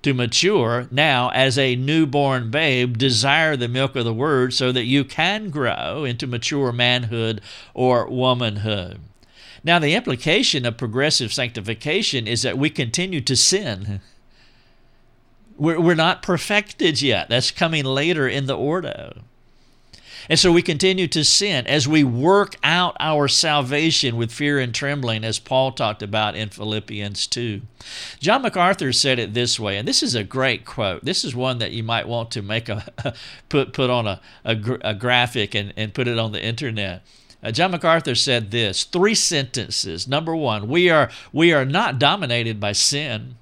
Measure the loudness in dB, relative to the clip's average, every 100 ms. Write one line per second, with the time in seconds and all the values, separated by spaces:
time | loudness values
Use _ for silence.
0 | 0 0 0 2 4 4 2 0 -2 0
1 | 2 4 2 2 2 4 2 2 2 2
2 | 4 2 2 0 -2 0 2 2 2 2
3 | 2 2 4 4 2 0 -2 0 -2 0
4 | -2 0 2 2 2 0 0 0 2 2
5 | 2 0 0 0 -6 -2 -2 -2 -4 -4
6 | -4 -4 -4 -4 -2 0 0 2 2 2
7 | -2 -2 -2 -4 -10 -20 -14 0 2 4
8 | 2 0 2 2 0 -2 -2 -2 -6 -12
9 | -18 -20 -20 -20 -20 -6 2 4 4 0
10 | 0 -2 2 2 2 0 -2 -4 -4 0
11 | 2 0 -2 -4 -4 -6 -6 -6 -2 -2
12 | 0 -2 -2 -2 -2 0 -2 -2 -4 -2
13 | -2 -4 0 2 2 2 -2 -6 -8 -8
14 | -10 _ _ _ _ _ _ _ _ _
15 | _ _ _ _ -20 -2 0 4 4 4
16 | 2 0 -2 -2 2 0 -2 -2 0 2
17 | 2 0 2 0 0 0 0 0 0 0
18 | 0 2 0 0 -2 -2 -2 -2 -4 -10
19 | -14 -18 -20 _ _ _ _ _ _ -20
20 | -20 -18 0 4 6 4 4 2 2 2
21 | 0 2 2 2 2 -2 0 0 4 4
22 | 4 4 4 4 2 0 0 2 0 -2
23 | -2 2 2 2 2 0 0 0 2 2
24 | 0 -2 -4 -2 0 0 -2 -4 -4 -4
25 | -2 -4 -4 -6 0 2 2 0 -4 -2
26 | -4 -2 -2 -2 -10 -6 -4 -4 -6 -10
27 | -8 -6 -6 -4 -4 -6 -10 _ -16 -14
28 | -14 -4 0 2 0 2 2 2 0 2
29 | 2 0 0 -2 0 -2 -2 -2 0 0
30 | 0 -2 -4 -2 0 -2 -6 -4 -4 -2
31 | -4 -4 -4 -4 -4 -2 -6 -6 -4 -4
32 | -2 -6 -6 -8 -4 -4 -4 -8 -8 -8
33 | -8 -8 -20 -20 -2 -2 0 -2 0 0
34 | -2 -6 -12 -10 -4 -2 -2 -4 -4 -4
35 | 0 2 2 -2 -4 -4 -6 -8 -6 -4
36 | -2 -2 -4 -4 -6 -6 -6 -6 -6 -8
37 | _ -20 _ -12 -6 0 0 2 2 2
38 | 2 0 2 0 0 -2 -2 -2 -4 2
39 | 2 4 0 0 -2 -6 -6 -6 -4 -6
40 | -4 -2 -2 -2 -2 -2 0 4 6 4
41 | 2 -4 -6 4 6 6 2 0 0 2
42 | 2 2 0 -2 -2 -2 -2 0 0 0
43 | -4 -8 -8 -18